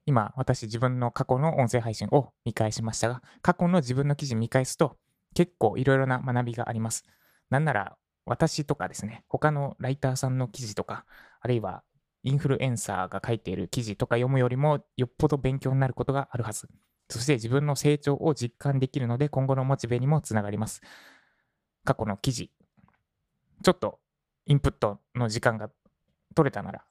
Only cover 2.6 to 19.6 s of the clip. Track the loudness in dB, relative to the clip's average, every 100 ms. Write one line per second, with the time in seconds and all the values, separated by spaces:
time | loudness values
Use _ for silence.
2.6 | -2 -2 -6 -2 -2 -4 -12 -2 0 2
3.6 | 2 2 2 0 0 0 -2 -2 2 0
4.6 | 0 0 -2 -2 _ _ _ 0 0 _
5.6 | 0 2 2 4 2 0 0 0 -2 -4
6.6 | -4 -4 -4 -6 -10 _ _ _ _ 0
7.6 | 2 0 -4 -12 _ _ -6 0 0 0
8.6 | -4 -4 -4 -8 -10 -12 _ 0 0 0
9.6 | -4 -6 -4 -2 -2 0 -2 -2 -4 -6
10.6 | -10 -8 -8 -10 -12 -20 -20 _ -2 -2
11.6 | -2 -10 _ _ _ _ -2 0 0 0
12.6 | 0 -2 -4 -4 -4 -6 -4 -4 -4 -6
13.6 | -4 -4 -4 -4 -2 0 2 2 2 2
14.6 | 2 0 -4 -4 -4 2 2 2 0 -2
15.6 | 0 0 0 0 -2 -2 -4 -6 -6 -8
16.6 | -12 _ _ _ _ -4 0 0 2 2
17.6 | 2 2 2 2 2 2 0 0 -4 -4
18.6 | 0 2 0 0 -2 0 0 0 0 0